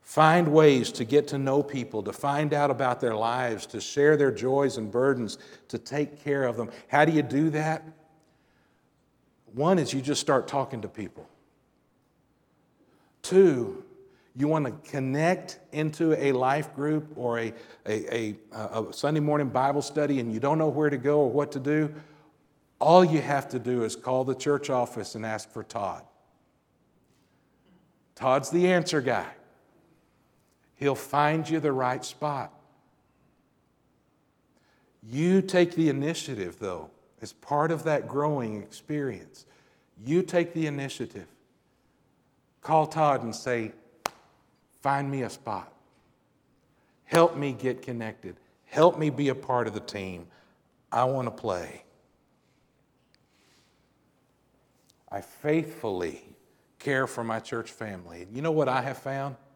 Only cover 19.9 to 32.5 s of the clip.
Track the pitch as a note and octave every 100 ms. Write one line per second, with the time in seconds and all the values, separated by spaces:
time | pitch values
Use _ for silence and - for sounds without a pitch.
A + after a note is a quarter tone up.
19.9 | D3+ D3 C#3 A#2 A2 C#3 D#3 D#3 C#3 D3+
20.9 | C#3 C3 D3 C#3 B2+ C#3+ C#3+ C3+ D3+ D3+
21.9 | D3+ - - _ _ _ _ _ _ D3
22.9 | F3 F3+ D3+ C#3 C#3+ C3 B2+ A#2+ B2 A2
23.9 | - - C3 C3 C3 D3 C#3+ C#3+ B2+ A#2+
24.9 | - G2 A2+ A2 A2 - - G#2+ A#2 G2
25.9 | E2 - _ _ _ _ _ _ _ _
26.9 | _ _ _ _ _ _ _ _ _ _
27.9 | _ _ - C3+ C3 C3+ E3+ F3+ F3+ E3+
28.9 | D#3 B2+ A2 E2+ - - _ _ _ _
29.9 | _ _ _ _ _ _ _ _ _ C#3+
30.9 | C3+ - C#3+ D3 D#3+ D#3 D#3+ D3+ C3 B2+
31.9 | B2+ - - D3+ C#3 A2+